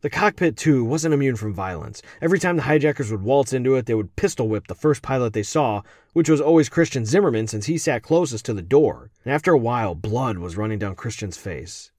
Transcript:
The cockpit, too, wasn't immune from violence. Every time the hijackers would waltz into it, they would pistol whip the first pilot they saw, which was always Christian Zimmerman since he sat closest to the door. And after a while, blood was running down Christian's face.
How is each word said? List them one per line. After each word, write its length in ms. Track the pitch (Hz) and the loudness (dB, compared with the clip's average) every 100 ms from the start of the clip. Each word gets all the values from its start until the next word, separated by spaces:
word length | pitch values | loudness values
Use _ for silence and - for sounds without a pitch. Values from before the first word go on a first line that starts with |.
The 80 | - | -4
cockpit, 480 | - 208 202 175 113 | 0 0 2 -2 0
too, 260 | 160 135 | 2 2
wasn't 300 | 117 156 160 | 2 -2 0
immune 220 | 147 135 117 | 0 0 -2
from 180 | 107 | -6
violence. 480 | 95 95 85 - - - - | -6 -6 -8 -12 -16 -20 -4
Every 160 | 165 185 | 0 0
time 160 | 185 170 | 0 -2
the 80 | |
hijackers 480 | 120 151 147 143 120 | 2 2 2 -2 -4
would 100 | 107 | -4
waltz 320 | 98 139 131 | 2 2 2
into 220 | 131 123 131 | 0 2 0
it, 100 | 117 | 0
they 80 | |
would 220 | 110 98 - | -2 -2 -2
pistol 320 | 202 - 110 | -4 -2 -2
whip 180 | 107 - | -2 -6
the 80 | |
first 300 | 90 151 143 | -2 0 0
pilot 300 | - 131 120 | -2 -2 0
they 100 | 110 | -2
saw, 400 | 101 160 131 104 - - _ | -2 0 2 0 -6 -20 _
which 140 | 165 156 | 0 4
was 140 | 151 | 4
always 280 | 139 165 143 | 6 4 4
Christian 360 | - 165 135 110 | 2 0 0 0
Zimmerman 400 | 165 196 113 110 | 2 2 0 -2
since 220 | 107 101 | -6 -4
he 100 | 165 | -2
sat 240 | 160 123 | 0 -2
closest 440 | - 165 170 113 - | 2 0 2 -4 -6
to 80 | 104 | -6
the 80 | |
door. 480 | 87 139 135 73 - _ | 4 4 4 0 -14 _
And 80 | - | -4
after 200 | 147 185 | 0 4
a 80 | 156 | 2
while, 340 | 117 120 107 | 2 0 -2
blood 460 | 82 107 113 127 95 | -4 -4 -2 -2 -4
was 180 | 87 85 | -6 -4
running 220 | 107 107 | -4 -4
down 160 | 101 92 | -6 -6
Christian's 420 | 117 - 101 - | -10 -8 -10 -10
face. 540 | 98 76 85 - - | -10 -10 -12 -16 -20